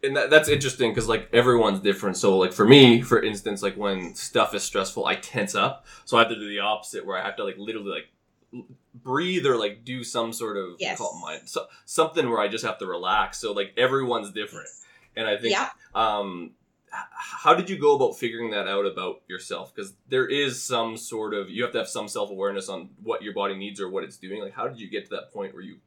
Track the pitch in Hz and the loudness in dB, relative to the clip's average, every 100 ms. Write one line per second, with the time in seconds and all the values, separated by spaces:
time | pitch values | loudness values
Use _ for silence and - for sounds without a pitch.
0 | 139 139 123 156 151 147 135 - 120 104 | -2 -2 6 6 8 2 0 0 0 0
1 | 110 113 - 117 123 120 107 98 101 98 | 0 -2 4 4 6 6 4 2 0 0
2 | 104 90 104 95 92 - 107 139 131 113 | -2 0 4 4 2 4 10 12 12 10
3 | - 117 107 104 110 101 101 95 104 95 | 6 2 2 -4 -6 -4 -4 -2 -4 -4
4 | 87 - - 117 107 101 - 101 95 - | -6 -12 -4 0 0 0 -4 -4 -4 -4
5 | - 95 - 123 101 101 110 - - - | -2 -4 -4 -6 -4 0 -2 -2 -16 -20
6 | - 120 113 110 104 101 101 107 - 104 | 0 4 4 2 -6 -4 -2 -4 -6 -12
7 | 98 92 98 101 101 95 104 110 101 80 | -6 -6 -6 -6 -8 -8 -10 -8 -8 -10
8 | - _ _ _ _ 123 - - _ - | -12 _ _ _ _ -18 -18 -20 _ -20
9 | 127 131 180 185 143 120 104 104 117 127 | -4 -2 0 0 2 2 0 -4 -12 -10
10 | 117 123 117 110 113 101 92 87 - 90 | -6 -4 -4 -4 -6 -6 -8 -8 -8 -4
11 | 90 80 78 78 - - - - - - | -6 -8 -12 -12 -8 -10 -10 -18 -12 -2
12 | 156 170 131 113 104 110 113 - 95 87 | -2 0 -2 0 -2 -4 -6 -8 -8 -6
13 | 92 104 95 - 113 101 98 - 127 135 | -2 -2 -2 -4 -8 -6 -6 0 0 2
14 | 127 117 101 98 104 - - - _ _ | -2 -4 -4 -10 -10 -12 -20 -20 _ _
15 | _ - 110 104 117 196 - - - 101 | _ -6 -4 -2 0 0 -2 -8 -10 -2
16 | 110 104 98 90 85 _ _ _ _ - | 0 0 -4 -8 -14 _ _ _ _ -16
17 | - - - - 156 - 180 180 147 139 | -14 -14 -12 -4 4 4 2 0 4 4
18 | 127 - 120 113 117 104 95 98 101 92 | 4 0 -6 -4 -4 -4 -2 -2 -2 -2
19 | 92 - _ 92 - 87 95 - 98 - | -8 -8 _ -14 -8 -10 -10 -12 -14 -14
20 | _ 127 127 139 143 120 - 123 113 113 | _ 0 0 0 -2 -4 -4 -2 -2 -6
21 | - 113 107 104 95 92 120 123 95 117 | -10 -8 -6 -6 -6 -6 -4 -4 -6 -8
22 | 104 113 101 95 98 98 95 95 - - | -8 -6 -6 -4 -4 -4 -8 -12 -14 -18
23 | 107 113 101 101 98 95 101 98 95 95 | -8 -6 -6 -4 -4 -4 -10 -10 -8 -6
24 | - - 92 101 98 107 113 117 101 104 | -8 -14 -14 -12 -12 -8 -10 -10 -10 -10
25 | 98 101 - - 98 - 95 - | -8 -12 -12 -12 -12 -12 -18 -20